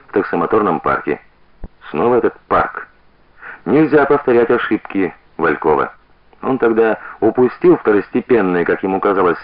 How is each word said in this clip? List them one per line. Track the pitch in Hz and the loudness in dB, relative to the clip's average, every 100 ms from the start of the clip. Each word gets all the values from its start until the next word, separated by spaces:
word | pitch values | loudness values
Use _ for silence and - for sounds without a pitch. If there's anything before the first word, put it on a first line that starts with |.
| - | -6
в | |
таксомоторном | 104 - 87 85 113 104 78 | -4 -2 -4 0 0 0 -2
парке. | 69 67 - 67 _ _ _ _ - _ - | -2 -4 -4 -8 _ _ _ _ -18 _ -10
Снова | 73 110 120 | -2 0 2
этот | 107 - - | 0 -2 -2
парк. | 92 76 - - _ _ _ _ _ - - - | -2 -2 -6 -16 _ _ _ _ _ -20 -12 0
Нельзя | 135 156 151 - | 2 4 2 2
повторять | - - 120 117 | 2 2 2 2
ошибки | 120 - 107 - 98 90 - _ - | 0 0 -4 -4 -4 -4 -6 _ -4
Валькова. | 82 73 80 71 62 - _ _ _ _ | -4 -2 0 0 -2 -8 _ _ _ _
Он | 107 131 | -6 -2
тогда | 117 113 110 107 - - | 0 2 0 -2 -8 -4
упустил | 107 107 123 - 180 160 | -2 2 0 2 2 4
второстепенные, | - 104 - 123 - 120 92 90 | 2 0 0 -4 0 2 2 0
как | 101 87 | 0 -2
ему | 98 95 | -2 -2
казалось, | 101 95 90 82 | 0 0 0 -2